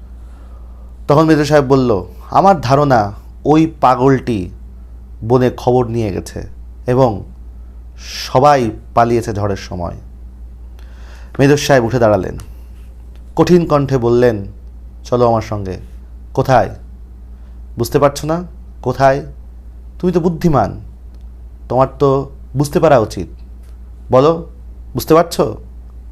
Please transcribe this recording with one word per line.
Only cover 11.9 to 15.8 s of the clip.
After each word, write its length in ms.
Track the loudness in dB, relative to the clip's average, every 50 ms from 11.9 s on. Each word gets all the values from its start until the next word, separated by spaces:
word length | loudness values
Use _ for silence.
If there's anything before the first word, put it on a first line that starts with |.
| 2 2
দাঁড়ালেন, 400 | 4 4 4 2 0 -2 -8 -10 -12 -14 -18 -18 -18 -18 -18 -18 -18 -20 -20 -20 -20 -20 -20 -20 -18 -4 0
কঠিন 300 | 2 4 6 6 4 4
কণ্ঠে 320 | 4 2 2 2 2 0 0
বললেন, 460 | 2 2 4 4 4 4 2 0 -6 -10 -14 -18 -20 -20 -18 -18 -18 -18 -18 -16 -8
"চলো 240 | -2 0 2 2 2
আমার 140 | 2 0
সঙ্গে।" 340 | -2 -4 -6 -6 -6 -8 -8 -10